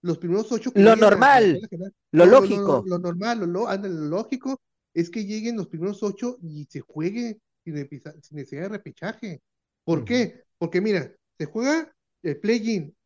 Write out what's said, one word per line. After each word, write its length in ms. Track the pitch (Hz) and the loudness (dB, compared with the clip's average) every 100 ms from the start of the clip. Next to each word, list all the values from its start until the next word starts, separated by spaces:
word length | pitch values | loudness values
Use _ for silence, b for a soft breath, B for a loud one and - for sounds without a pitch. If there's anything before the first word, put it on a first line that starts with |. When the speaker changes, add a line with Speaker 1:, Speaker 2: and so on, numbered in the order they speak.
Speaker 1:
los 160 | 175 165 | -4 -6
primeros 340 | 175 190 220 | -2 -4 -2
ocho 180 | 226 247 | -6 -2
que 100 | 202 | 6
Speaker 2:
lo 100 | 208 | 8
Speaker 1:
lleguen 140 | 220 | 8
a, 20 | 214 | 6
a 40 | |
la 60 | 202 | 6
Speaker 2:
normal, 360 | 262 269 208 | 6 6 6
Speaker 1:
tabla 140 | 160 208 | 2 -4
general, 260 | 170 190 _ _ | -14 -14 _ _
Speaker 2:
lo 140 | 156 175 | 6 10
Speaker 1:
no, 40 | |
no, 0 | |
no, 60 | 262 196 | 8 6
Speaker 2:
lógico. 380 | 202 196 131 107 | -2 0 0 0
Speaker 1:
lo 120 | 175 | -4
normal, 400 | 175 175 214 233 | -4 -6 -4 -4
lo, 60 | 175 | -4
lo, 220 | 180 233 | -4 -4
ándale, 260 | 196 202 | -6 -6
lo 100 | 165 151 | -8 -6
lógico, 540 | 175 220 254 262 269 _ _ _ | -6 -6 -8 -8 -10 _ _ _
es 180 | 170 170 | -6 -6
que 140 | 220 | -6
lleguen 320 | 202 214 226 233 | -8 -8 -6 -8
los 100 | 175 | -10
primeros 340 | 165 180 202 | -8 -8 -6
ocho 340 | 202 190 247 247 | -8 -6 -10 -10
y 240 | 165 151 147 | -16 -16 -14
se 100 | 139 | -16
juegue 580 | - - 165 220 240 214 _ _ | -14 -8 -6 -6 -10 -12 _ _
sin 120 | - 147 | -14 -12
empeza-, 360 | 143 135 151 156 | -12 -16 -20 -20
sin 140 | _ 151 | _ -16
necesidad 260 | 135 139 | -14 -12
de 60 | 190 | -12
repechaje. 720 | 208 156 - 180 220 220 156 _ _ _ _ | -12 -16 -14 -14 -12 -14 -16 _ _ _ _
¿Por 140 | - 165 | -4 -4
Speaker 2:
Ujú. 60 | 110 | -2
Speaker 1:
qué? 380 | 247 202 - _ _ | -2 -2 -6 _ _
Porque 220 | 170 180 | -6 -4
mira, 280 | 214 190 135 _ _ _ | -2 -2 -4 _ _ _
se 80 | 151 | -10
juega 440 | 220 262 320 311 _ _ _ | -4 -2 -2 -4 _ _ _
el 160 | 165 143 | -8 -6
play-in 560 | 208 233 220 208 147 _ | -2 -2 -2 -6 -6 _